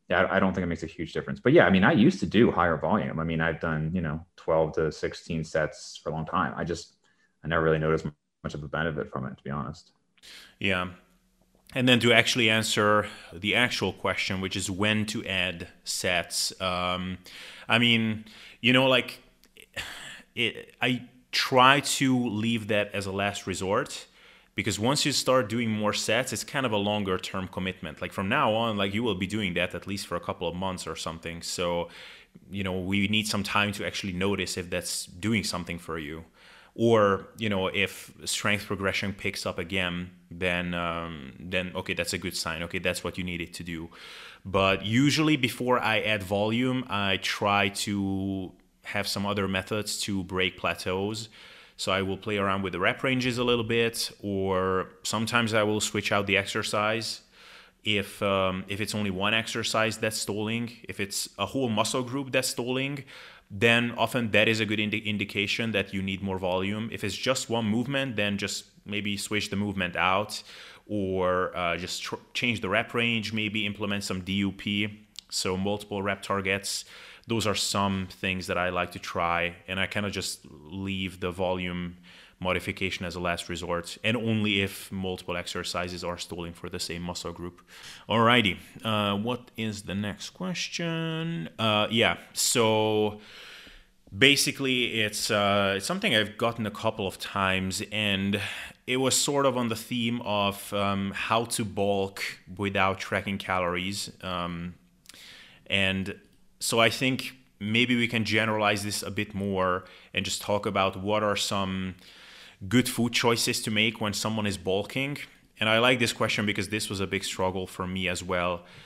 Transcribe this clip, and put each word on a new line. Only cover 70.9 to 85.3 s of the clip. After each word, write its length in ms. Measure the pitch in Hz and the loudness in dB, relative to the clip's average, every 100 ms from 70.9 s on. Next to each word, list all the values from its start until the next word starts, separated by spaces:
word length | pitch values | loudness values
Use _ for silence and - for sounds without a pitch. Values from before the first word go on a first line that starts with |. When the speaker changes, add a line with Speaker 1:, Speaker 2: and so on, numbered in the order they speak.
| 104 95 95 90 90 90 | -4 0 2 2 2 0
Speaker 2:
uh, 220 | - 87 85 | 0 -2 -2
just 260 | 87 - | -4 -8
tr-, 120 | - - - | -8 -10 -8
change 300 | - 123 110 | -2 0 0
the 80 | 95 | 0
rep 240 | 104 117 | 0 0
range, 400 | 120 117 113 101 | 0 0 0 -2
maybe 320 | 107 107 110 104 | -2 -2 -2 -2
implement 380 | 101 104 101 | -4 -4 -2
some 180 | 101 92 | -4 -6
D 100 | 90 | -2
U 180 | 98 98 | 0 0
P, 540 | 95 104 104 104 104 - - - | -2 -2 0 -2 -6 -18 -20 -10
so 300 | - 98 92 | -4 -2 0
multiple 440 | 101 104 - 101 | 0 -2 -4 -4
rep 200 | 98 98 | -2 -4
targets. 640 | - 98 95 98 - - - - - - - | -2 -2 0 -2 -2 -8 -8 -18 -20 -16 -4
Those 180 | 113 104 | 0 0
are 80 | |
some 540 | 98 - 104 98 95 92 | 0 0 2 2 0 -4
things 360 | - 95 92 90 | -6 -4 -2 -2
that 100 | 90 | 0
I 140 | 90 | 0
like 220 | 90 90 | 0 -4
to 60 | 98 | -6
try, 580 | - 92 85 85 87 87 - | -6 -2 0 0 -2 -6 -8
and 100 | 92 | -4
I 80 | 92 | -2
kinda 240 | 107 101 | -2 -2
just 360 | 95 - - - | -4 -6 -8 -14
leave 720 | 73 73 95 98 95 95 90 | -20 -14 -8 -6 -4 -4 -4
the 100 | 92 | -6
volume 680 | 87 92 92 90 87 87 87 - - - - | -2 0 0 -2 -4 -6 -10 -20 -20 -20 -6
modification 680 | 90 90 104 95 95 - 90 | -2 -2 -2 -4 -4 -4 -6
as 80 | |
a 60 | 87 | -4
last 280 | 87 85 - | -4 -4 -4
resort, 480 | 85 87 87 85 - | -8 -4 -4 -4 -4
and 140 | 107 120 | -2 0
only 460 | 113 110 107 98 | 0 0 2 2
if 280 | 98 - - | 0 -4 -10
multiple 460 | 98 92 90 - | -6 -4 -4 -6